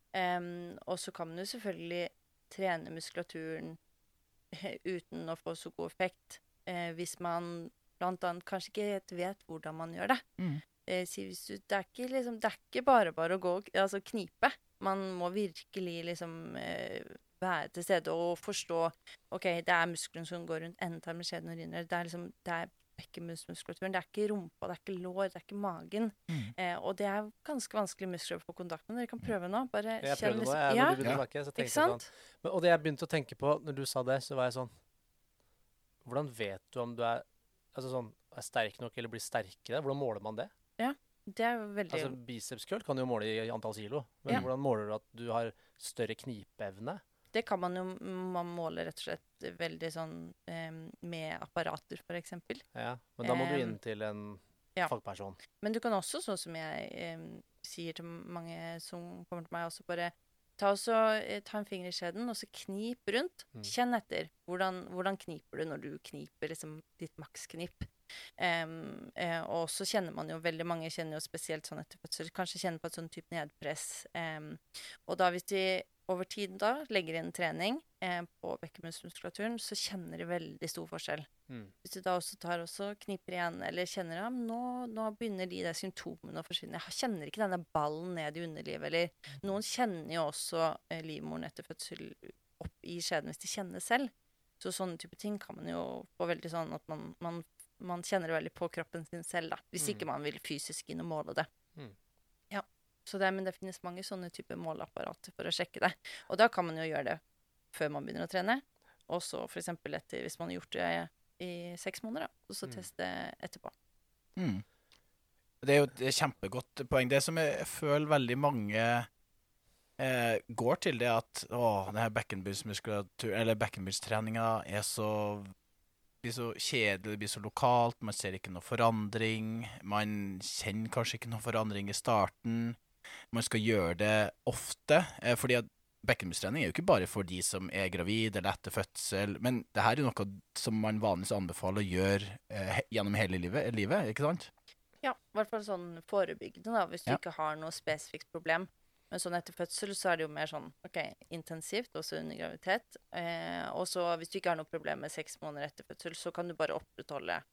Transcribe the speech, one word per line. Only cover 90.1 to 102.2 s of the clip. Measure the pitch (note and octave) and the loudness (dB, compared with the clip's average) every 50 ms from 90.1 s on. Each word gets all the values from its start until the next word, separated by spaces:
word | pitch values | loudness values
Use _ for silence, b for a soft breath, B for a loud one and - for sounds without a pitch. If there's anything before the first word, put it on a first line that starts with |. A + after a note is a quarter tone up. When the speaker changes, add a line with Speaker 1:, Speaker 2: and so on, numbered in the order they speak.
| D#3+ | 0
Speaker 1:
jo | E3+ D#3+ D3 | 0 2 0
også, | D3 - - - - E3 D#3+ D#3+ - - _ - | 0 -2 -4 0 2 4 4 4 2 -2 _ -8
eh, | E3+ E3 | -6 -6
livmoren | D#3+ D#3+ D3+ D3 D3+ D#3 D#3+ D#3+ D3+ | -6 -6 -6 -6 -6 -4 -4 -4 -6
etter | D3 - - | -6 -8 -10
fødsel | - - E3 - - - E3+ D#3+ E3 E3+ - - - - - _ _ _ _ - | -12 -10 -10 -10 -10 -10 -10 -10 -12 -12 -14 -16 -16 -18 -18 _ _ _ _ -10
opp | - - - _ | -10 -10 -12 _
i | - - F3 E3+ | -10 -8 -6 -4
skjeden | E3 - F3 D3+ - D#3 | -2 0 0 0 -2 -4
hvis | D#3 - | -8 -8
de | - | -8
kjenner | - - G#3+ F#3+ F3 F3+ F#3 | -6 -4 -4 -6 -6 -6 -6
selv. | - - A#3 C4 C#4 A#3+ - _ _ _ _ _ _ _ _ - | 0 2 2 2 2 0 -6 _ _ _ _ _ _ _ _ -8
Så | - F#3 F3+ | -6 -4 -2
sånne | - F#3+ F3+ E3 D#3+ | -2 -2 -4 -4 -6
type | - E3+ - | -10 -14 -12
ting | - - G#3 G#3 G3 | -8 -4 -4 -4 -4
kan | - - - | -6 -10 -10
man | - E3 E3+ | -8 -6 -4
jo | E3+ E3+ E3+ - - - - - _ - | -4 -2 -2 -4 -6 -8 -10 -10 _ -2
få | F3 | 0
veldig | E3+ E3+ E3+ - E3 | 0 0 -2 -4 -4
sånn | E3 E3+ D#3+ D#3 E3 | -4 -4 -4 -4 -6
at | D#3+ - - | -8 -8 -8
man, | D#3 D3+ D#3 D#3+ - - | -8 -8 -8 -10 -10 -8
man, | F3 E3+ E3+ E3+ D#3+ _ _ - - - _ - | -6 -6 -6 -6 -8 _ _ -20 -20 -20 _ -10
man | - F3+ F3 F3 | -8 -6 -6 -4
kjenner | F3 - G3+ F#3+ E3 | -2 0 0 0 2
det | D#3+ E3 D#3+ | 2 0 0
veldig | D#3+ D#3+ - | -2 -4 -4
på | - F3 E3 | -4 -4 -4
kroppen | - E3+ D#3+ - - E3+ D#3+ | -2 -4 -6 -6 -8 -10 -10
sin | - - E3+ | -10 -10 -10
selv | E3 - - E3+ E3 D#3+ | -8 -4 -4 -4 -2 -2
da, | - - - _ | -4 -8 -8 _
hvis | - F3 D#3 | -4 -2 0
Speaker 3:
Mm. | G#3 G#3 | -2 -2
Speaker 1:
ikke | G#3 F3+ | -2 -2
man | D3+ C3 C#3+ D3 | -4 -2 -2 -2
vil | D3 - - | -4 -4 -6
fysisk | - - D#3 C#3 - - D3+ - - - | -6 -6 -6 -6 -6 -6 -8 -8 -8 -8
inn | D#3+ E3 | -6 -6
og | E3 | -4
måle | E3+ D#3+ D3+ D3+ - - | -4 -4 -4 -4 -2 0
det. | - D3+ - _ _ _ _ - D#3+ | 0 0 0 _ _ _ _ -16 -14
Speaker 3:
Mm. | C#3 A2 G2 - _ _ _ _ | -14 -14 -16 -20 _ _ _ _